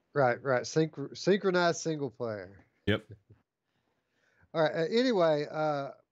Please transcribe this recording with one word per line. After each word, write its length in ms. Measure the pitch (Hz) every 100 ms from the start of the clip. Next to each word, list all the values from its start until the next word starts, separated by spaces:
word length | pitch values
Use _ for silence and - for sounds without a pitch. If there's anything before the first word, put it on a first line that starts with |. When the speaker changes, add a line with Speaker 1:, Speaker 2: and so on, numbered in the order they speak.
| _
Speaker 1:
right, 280 | 143 127 117
right. 200 | 131 123
Synch-, 540 | 117 160 160 - 139 -
synchronized 640 | 175 202 196 180 175 165
single 300 | 165 156 135
player. 560 | - 117 104 92 101 _ _ -
Speaker 2:
Yep. 220 | 104 -
Speaker 1:
<laughs> 1400 | - _ - _ _ _ _ _ _ _ _ _ _ _
All 80 | 165
right. 120 | 156
Uh, 120 | 170 160
anyway, 560 | 226 262 208 165 147 147
uh, 400 | 156 156 143 139 - _